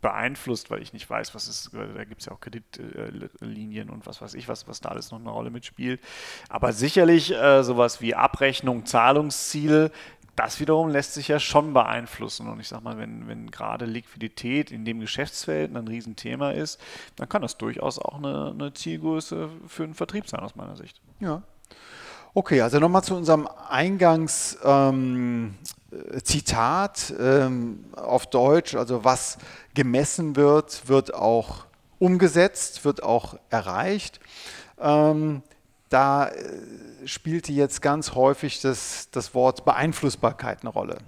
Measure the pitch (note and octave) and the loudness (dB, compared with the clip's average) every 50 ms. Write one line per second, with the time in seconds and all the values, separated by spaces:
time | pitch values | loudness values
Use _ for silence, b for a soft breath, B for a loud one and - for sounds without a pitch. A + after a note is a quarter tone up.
0 | - G#2+ G2 G#2 A2 B2 C#3 - - C3 A#2+ G#2+ - - A2 G#2 A2 - - A2 | -2 -4 -4 -2 -4 -6 -6 -8 -8 -8 -8 -8 -6 -10 -10 -10 -10 -14 -16 -18
1 | - - A2 A2 A2+ - - A2 - - A2+ - - A2+ G#2+ A2 G#2+ G#2 G#2 G#2 | -14 -8 -8 -8 -8 -8 -12 -12 -12 -12 -12 -12 -14 -14 -14 -14 -12 -12 -12 -14
2 | G#2+ G#2 A2 - - - G2 G2 - - - A#2+ A2+ _ - - - - - - | -14 -16 -16 -18 -18 -18 -18 -18 -18 -16 -16 -16 -18 _ -20 -18 -16 -14 -12 -12
3 | - A2 G#2+ - - G#2 _ - A#2 A2+ A2 G#2+ G#2+ G#2+ G#2+ G#2+ G#2+ G#2 A2+ A2+ | -12 -12 -12 -14 -16 -16 _ -16 -14 -14 -12 -12 -12 -12 -12 -12 -12 -12 -14 -16
4 | A2 - G#2 - A2+ G#2+ - - A#2 A#2+ A#2 A2 - - A2 - - - - - | -16 -18 -18 -16 -18 -16 -16 -16 -12 -12 -12 -12 -12 -18 -18 -12 -10 -10 -10 -10
5 | A2 - A#2 A2+ A#2 A2+ A2 A2+ A#2 A#2+ A#2 B2 - - _ - B2+ B2 B2+ B2 | -12 -14 -16 -16 -14 -10 -10 -10 -10 -10 -12 -12 -16 -16 _ -8 -6 -6 -6 -8
6 | B B B B B B B B B B - A2 - B2 A#2 G#2 B2 D3 - G3 | B B B B B B B B B B -8 -2 -2 -2 0 0 -2 2 6 6
7 | F3 E3 E3+ E3 D3 - - A2+ A#2+ C#3+ C#3 C3+ C3 A#2+ B2+ A#2+ A#2+ A#2+ - - | 8 8 8 6 6 4 -2 4 6 8 8 8 6 4 4 4 4 4 2 -2
8 | A#2 A#2 A2+ - A#2 C3+ - - C#3 C3+ C3 - - C3 B2 A#2 A2+ - - B2 | -4 -2 2 4 4 2 4 4 0 2 0 0 -2 -2 -4 -4 -6 0 4 6
9 | A2+ B2 C#3 D3 D3+ D3 - - - - - D3+ D3 D3+ D3+ D3+ D#3 D#3+ B B | 6 6 6 4 2 0 -4 -6 -6 -6 -4 -2 2 4 6 6 6 4 B B
10 | B B B B B _ _ - A2+ A2 - - D3 C#3+ D#3 D#3 E3 D#3+ D3 C#3 | B B B B B _ _ -2 -2 -2 -2 -6 0 2 2 2 2 2 0 -2
11 | C#3 - - D3+ C#3 - D3 D3+ D3 - - D3 D3+ D#3 C#3+ B2+ A#2 G#2+ A2+ A#2 | -2 -4 -8 -10 -4 -2 -2 0 0 4 4 4 4 6 4 4 4 4 0 -4
12 | A#2 A2+ - - A2+ A2 - - A#2 A2+ A2 A2 G#2+ - B2+ A#2 A2 A#2 A2+ A2 | -6 -10 -12 -12 -10 -10 -10 -10 -10 -10 -12 -12 -12 -14 -14 -12 -12 -12 -12 -10
13 | A2 A2 A2 A2+ A2+ A2+ A2 A2+ A2+ A2+ A2 - A2+ A2 A2+ A#2 A#2+ A2+ A2+ A#2+ | -12 -12 -12 -14 -14 -14 -14 -14 -14 -16 -14 -10 -8 -8 -8 -6 -8 -8 -8 -10
14 | A#2 _ - - A2+ A2 _ - - A#2+ C3 C#3+ D3+ - - A2+ A2 A2+ A#2 A2+ | -10 _ -14 -12 -12 -12 _ -10 -6 -4 -2 -2 -2 -4 -8 -10 -8 -8 -6 -6
15 | A2 G#2+ - - C#3 D3+ - - - - D#3 D3+ D3+ D#3 D3 B2+ A#2 A2 A2 A#2 | -6 -8 -6 -6 -6 -8 -8 -10 -6 -4 -4 -4 -4 -4 -6 -10 -10 -8 -10 -10
16 | A2 A2+ A2 - - A#2 A#2+ C3 C#3+ C#3+ - - D#3 D3+ - B B B B B | -10 -12 -16 -12 -10 -10 -6 -4 -4 -4 -4 -4 -6 -8 -10 B B B B B
17 | B B B - - - - - - A#2 - _ A2+ A2+ A#2+ - - C#3 B2+ - | B B B -14 -12 -6 -6 -6 -6 -6 -10 _ -8 -8 -8 -6 -6 -6 -6 -6
18 | - - - C#3+ D3 C#3 C#3 C#3+ C#3+ C#3+ - - C#3+ C#3+ C#3 - - E3 E3 D#3+ | -8 -8 -8 -8 -10 -8 -6 -6 -8 -8 -8 -10 -12 -12 -12 -12 -10 -10 -10 -6
19 | D#3 D#3+ D#3+ D#3+ D#3 - E3+ E3 D#3+ D#3 D#3+ E3 - E3 - - D#3+ D#3+ D#3+ - | -4 -4 -4 -4 -4 -6 -8 -8 -8 -10 -12 -16 -20 -20 -10 -10 -10 -10 -6 -8
20 | E3+ - - G#3 G#3 - - - - - - - G2 F#2 - - - - - _ | -10 -8 -6 -10 -10 -8 -10 -10 -10 -12 -14 -14 -16 -14 -14 -16 -18 -20 -20 _
21 | _ _ _ - G#3+ F3+ D3+ F3 G3 - - _ _ B B B B B B B | _ _ _ -10 -6 -6 -6 -6 -8 -16 -20 _ _ B B B B B B B
22 | B B B B B B B G3 F#3 - - C3 A2+ A#2+ B2 D3 D3+ E3+ F3+ F#3+ | B B B B B B B -2 0 4 4 4 4 6 4 4 4 6 6 4
23 | F#3+ - F#3+ F3+ E3+ D#3 D#3+ D3+ D3 - - - - - B2+ C3 D3+ F#3 G3 F#3+ | 2 2 -4 -2 4 4 4 4 4 -2 -10 -14 -10 -4 0 0 2 2 2 6
24 | F3+ E3+ D#3+ D#3+ D#3+ D#3 - - - - - - - C3 C#3 C#3 C#3 C3+ C3+ C3 | 6 6 6 6 2 0 -2 -4 -4 -6 -8 0 4 6 6 6 6 4 2 2
25 | C3 C3 B2+ B2+ B2 A#2+ A#2+ A#2 A#2 A2 G2+ F#2+ - - - _ _ _ - - | 0 -2 -2 -2 -2 -2 -2 -4 -4 -6 -8 -12 -16 -16 -16 _ _ _ -16 -16
26 | - - - - - - - D3 - - - A#2 A2+ B2 D3+ F3+ G3 G3+ - - | -14 -10 -10 -8 -4 -2 -2 -2 -2 -2 0 2 2 2 2 0 0 -2 -4 -8
27 | - - - - A#2 B2+ C3+ C#3+ C3+ C3 B2+ B2 A#2+ A#2 A2 - G#2+ G#2+ - - | -8 -8 -6 -2 2 4 6 6 4 4 0 -2 -4 -6 -8 -10 -16 -18 -16 -10
28 | - - A#2+ B2 - - - B2+ B2 C3+ D3 E3+ E3 - - A#2 A#2+ A2+ B2+ A#2+ | -4 0 0 0 0 2 2 4 6 6 6 4 4 0 -4 -4 -2 -2 -2 2
29 | G#2+ B2+ C3 - - - - B B B B B B B B D3 C#3+ B2+ A#2+ B2+ | 4 4 4 4 0 -8 -8 B B B B B B B B 0 2 2 4 2
30 | D3 - - - E3+ D#3 C#3+ C#3 D3 C#3+ D3 D3+ D3+ - - - - B2 C3+ C3+ | 2 0 -2 -4 -4 -2 2 4 6 6 6 6 4 0 -10 -16 -2 4 4 4
31 | C3 - - - - G#2+ A#2 A#2 G#2+ - - - - _ _ _ _ _ _ _ | 4 2 -6 0 2 2 2 2 0 -2 -10 -16 -16 _ _ _ _ _ _ _
32 | F#3+ F3+ F3+ F3+ F#3 F3 D3 E3+ F3 G3 - - - - - - - C#3+ C#3+ - | 2 4 4 6 4 4 6 6 4 4 4 -4 -10 -8 -10 -2 -2 -2 -2 0
33 | - - A2+ A#2+ - - - - _ _ - A#2 F#2+ F#2 F2+ G2 A#2+ F#3 G3+ G#3 | 0 0 0 0 0 -4 -16 -16 _ _ -2 -2 -2 -2 -4 -2 -2 -2 -2 -4
34 | - - _ - B B B B B B B B B B B - - D3+ D3 D3+ | -6 -10 _ -18 B B B B B B B B B B B -4 2 4 4 6
35 | D3+ D3+ D#3 D3+ D#3 D#3 D3 C#3 - _ _ _ _ _ _ _ _ _ - C3 | 6 4 4 2 0 -2 -4 -6 -8 _ _ _ _ _ _ _ _ _ 4 4
36 | C3+ C#3 C#3 C#3+ C#3+ - - - - - - - - - A2+ G#2+ - A#2+ - - | 4 6 4 2 2 0 -2 -10 -12 -12 -12 -14 -14 -16 -18 -18 -18 -20 -20 -16
37 | C3+ C3+ - - _ D#3 D#3+ E3+ - - D3 C#3+ C#3+ C3+ - - - D3 C#3+ D#3 | -12 -12 -12 -8 _ -4 -4 -4 -4 -2 0 2 2 2 0 -2 0 0 0 0
38 | D3+ - - B2+ B2+ C3+ C#3+ - - C#3+ - - - C3+ B2+ A2 - - - - | -2 -4 2 4 4 4 4 2 -2 -6 -6 -2 -2 -2 -2 -2 -6 -10 -10 -10
39 | - _ - B2+ A#2+ - - B2+ B2 C3 B2+ - - - - - C#3 D#3+ D#3 - | -12 _ -6 -6 -6 -4 0 2 2 2 2 2 0 0 2 2 2 -2 -2 0
40 | - C#3+ - - - A#2 - - - A#2 G#2 - - A2+ A2 G2+ G2 F#2+ E2+ - | -2 -2 -2 2 0 0 0 0 -8 -8 -8 -6 -8 -6 -6 -6 -6 -6 -8 -12
41 | G2+ | -14